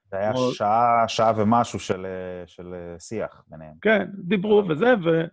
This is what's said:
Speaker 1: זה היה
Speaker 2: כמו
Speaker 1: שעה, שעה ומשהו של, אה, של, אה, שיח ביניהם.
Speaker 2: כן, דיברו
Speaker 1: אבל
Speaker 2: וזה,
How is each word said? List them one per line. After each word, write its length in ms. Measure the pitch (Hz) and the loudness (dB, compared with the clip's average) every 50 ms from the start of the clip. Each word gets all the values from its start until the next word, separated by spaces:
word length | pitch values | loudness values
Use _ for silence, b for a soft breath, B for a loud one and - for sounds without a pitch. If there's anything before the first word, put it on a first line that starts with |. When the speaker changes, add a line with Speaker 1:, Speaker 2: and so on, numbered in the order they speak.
| _ _ | _ _
Speaker 1:
זה 60 | - 95 | -6 -4
היה 160 | 101 107 107 | -2 -2 0
Speaker 2:
כמו 180 | 127 127 123 | 0 0 -2
Speaker 1:
שעה, 540 | 131 - 110 104 107 117 120 120 120 117 113 110 | -2 0 0 2 2 4 4 4 4 4 2 0
שעה 260 | - - 113 110 113 110 | 2 2 2 2 4 2
ומשהו 420 | 107 104 117 120 117 - - 101 | 2 4 4 4 2 0 -4 -10
של, 260 | - - 101 92 92 | -4 -4 -4 -4 -4
אה, 420 | 95 92 92 92 90 90 90 87 87 | -8 -8 -8 -8 -10 -10 -12 -14 -16
של, 260 | - - 90 87 90 | -18 -18 -14 -14 -12
אה, 260 | 90 87 87 85 82 | -12 -12 -12 -14 -16
שיח 440 | - - 113 107 90 73 - - _ _ | -14 -12 -8 -8 -8 -8 -10 -16 _ _
ביניהם. 260 | 78 78 80 78 76 80 | -18 -18 -18 -20 -20 -2
Speaker 2:
כן, 260 | - 208 220 202 185 180 - - | 0 2 2 2 0 -4 -8 -12
דיברו 420 | 180 170 214 202 180 214 214 208 | -4 -2 -2 -2 2 4 4 4
Speaker 1:
אבל 120 | 202 185 | 4 2
Speaker 2:
וזה, 220 | 156 143 226 247 254 214 160 165 165 165 165 170 | 0 2 4 2 2 2 2 0 2 0 0 -4